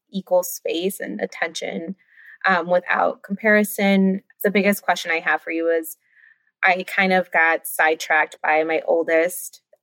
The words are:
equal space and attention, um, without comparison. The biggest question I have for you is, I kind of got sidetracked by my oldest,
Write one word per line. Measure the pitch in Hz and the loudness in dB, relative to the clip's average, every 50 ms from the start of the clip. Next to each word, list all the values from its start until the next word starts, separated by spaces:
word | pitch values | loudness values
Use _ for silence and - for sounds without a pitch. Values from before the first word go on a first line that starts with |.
| _ _ | _ _
equal | 202 190 - - 180 180 | -10 -10 -4 0 0 0
space | 180 - - - - - - 165 180 196 - - | 0 -2 -6 -8 -6 -6 -4 -4 -4 -4 -6 -6
and | - 269 311 - | -8 -10 -8 -6
attention, | 196 - - - 175 165 - - - - 190 185 165 180 196 - _ _ _ - - - - - - | -6 -8 -6 -6 -6 -6 -6 -8 -8 -8 -8 -8 -8 -10 -12 -14 _ _ _ -20 -20 -20 -12 -4 0
um, | 196 185 170 165 | 0 0 0 2
without | 180 180 180 - - - - - - - - - | 0 0 0 0 0 0 0 0 0 -2 -4 -8
comparison. | - 202 - 220 214 208 208 214 - - - 196 196 196 196 190 190 190 202 - _ _ - - | -8 -6 0 2 4 4 4 2 0 -2 0 2 4 4 4 4 2 2 -2 -6 _ _ -4 -2
The | 202 | 0
biggest | 190 202 190 202 202 - - | 2 2 2 2 0 0 0
question | - 175 - - 175 | -2 -2 -2 -2 -4
I | 165 170 | -4 -2
have | 170 160 156 156 | 0 -2 -2 -2
for | - 165 | -2 -4
you | 165 165 165 165 | -4 -2 0 0
is, | 165 165 160 - - - _ _ _ _ _ _ _ _ _ _ _ _ | 0 0 -2 -6 -12 -18 _ _ _ _ _ _ _ _ _ _ _ _
I | - 190 180 185 185 | 2 2 2 0 -2
kind | - - 196 190 190 185 | -4 -2 0 2 2 2
of | 185 180 - | 2 0 0
got | - 165 165 165 165 - - | 2 2 2 2 2 0 -4
sidetracked | - - - 160 160 160 160 - - 160 156 151 - - - - | -4 -2 2 2 2 2 0 -2 0 0 0 0 -2 -6 -6 -2
by | 151 151 156 160 | 0 0 2 2
my | 165 160 156 - | 0 -2 -2 0
oldest, | - 170 165 160 165 165 160 165 185 - - - - - - _ _ _ _ | 0 0 0 2 2 2 2 2 0 -2 -8 -14 -14 -18 -20 _ _ _ _